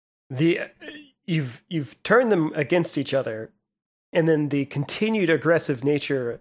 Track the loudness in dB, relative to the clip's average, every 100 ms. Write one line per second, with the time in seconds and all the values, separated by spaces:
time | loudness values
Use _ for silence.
0 | _ _ _ 0 0 0 -4 _ -18 -18
1 | -20 _ -4 -4 -4 -10 _ -6 -6 -12
2 | 2 4 4 2 2 -2 0 2 0 -4
3 | -2 -2 -4 -8 -12 _ _ _ _ _
4 | _ 0 4 2 2 -2 -2 -4 -6 -2
5 | -2 0 2 2 4 2 0 -2 0 0
6 | -2 -4 -4 -8